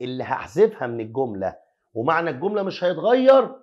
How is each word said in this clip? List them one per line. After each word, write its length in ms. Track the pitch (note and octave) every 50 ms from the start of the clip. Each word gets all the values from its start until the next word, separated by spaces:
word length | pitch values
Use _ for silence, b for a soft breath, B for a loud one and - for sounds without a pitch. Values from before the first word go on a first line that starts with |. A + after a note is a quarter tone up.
اللي 240 | B2+ B2+ B2+ B2+ A#2
هحذفها 640 | - C3 - - - - D#3+ G#3+ A3 G#3+ - C#3
من 140 | A#2+ A#2 A#2
الجملة 560 | A2 A2 A2 C3+ C3+ G#2 G2+ F#2+ F#2+ F2+ - - _ _ _ _ _ _ -
ومعنى 360 | A2+ A#2+ D3+ E3 E3 E3+ E3
الجملة 320 | C#3 B2 D#3+ G3+ G#3+ G#3
مش 220 | G3 F#3+ - - F3+
هيتغير، 680 | F3+ F3 D#3 D#3 G#3+ B3 C4 B3+ C4 C4+ C4+ A3+ - - -